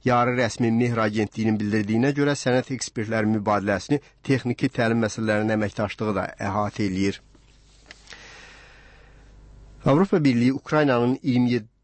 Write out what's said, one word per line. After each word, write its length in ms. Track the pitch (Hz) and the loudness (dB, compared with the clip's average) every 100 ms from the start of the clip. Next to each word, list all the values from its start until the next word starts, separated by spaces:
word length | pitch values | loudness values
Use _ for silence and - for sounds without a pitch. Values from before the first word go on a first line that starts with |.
| - | 2
Yarı 320 | 120 123 123 | 2 2 0
rəsmi 320 | 117 - 117 117 | -2 0 0 2
Mehr 240 | 123 113 107 | 0 0 0
agentliyinin 480 | 107 104 - 110 107 | 0 -4 -2 0 0
bildirdiyinə 540 | 104 110 104 110 135 | 0 -2 0 0 0
görə, 240 | 143 143 139 | 0 -2 -2
sənəd 320 | - 127 123 131 | 0 0 -2 -8
ekspertlərin 560 | - - 107 113 107 107 | -8 -8 -4 -2 0 0
mübadiləsini, 640 | 104 104 101 98 - 143 - _ | 0 0 0 -4 -2 -4 -4 _
texniki 480 | - 135 120 123 139 | -2 -2 0 -2 -4
təlim 320 | - 117 117 110 | -2 0 2 0
məsələlərinin 480 | - 110 104 107 110 | -2 -2 0 0 0
əməkdaşlığı 640 | 104 - 104 - 107 95 | -2 -4 -6 -4 -4 -4
da 100 | - - | -6 -8
əhatə 480 | 101 101 104 - 104 | -6 -4 -4 -4 -4
eləyir. 380 | 92 98 95 - - _ - _ - - - - - - - - - - - - - - - - - - - - - - | 0 -2 -4 -14 -20 _ -20 _ -20 -20 -20 -20 -20 -20 -20 -20 -20 -20 -20 -20 -20 -20 -20 -20 -20 -20 -20 -20 -4 2
Avropa 380 | 143 196 196 | 4 4 4
Birliyi 300 | 143 120 123 | 4 4 2
Ukraynanın 640 | 131 - 156 147 123 120 135 | 0 -2 2 4 4 2 0
iyirmi 280 | - 123 123 | 0 2 2
yeddi 200 | 120 110 _ | 0 -4 _